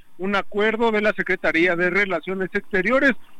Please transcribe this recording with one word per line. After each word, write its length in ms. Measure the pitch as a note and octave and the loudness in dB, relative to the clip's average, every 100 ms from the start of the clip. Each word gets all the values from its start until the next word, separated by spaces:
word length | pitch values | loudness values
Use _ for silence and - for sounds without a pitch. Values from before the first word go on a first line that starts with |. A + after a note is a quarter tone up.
| - - | -14 -8
un 180 | F#3+ G3+ | -2 -2
acuerdo 560 | - G3+ G#3+ A3 A#3 | -2 0 0 2 0
de 80 | G#3+ | 2
la 140 | G#3 | 0
Secretaría 640 | F#3+ F#3 F#3 E3+ D#3+ F3+ E3+ | -2 -2 0 0 2 2 2
de 120 | F3+ | 2
Relaciones 580 | F#3 G3 E3 F3+ F#3+ F#3 | 2 0 -2 -4 -4 -4
Exteriores, 600 | G3+ - F#3+ F#3+ C4 C#4+ - - | -4 -2 -2 2 2 2 0 -6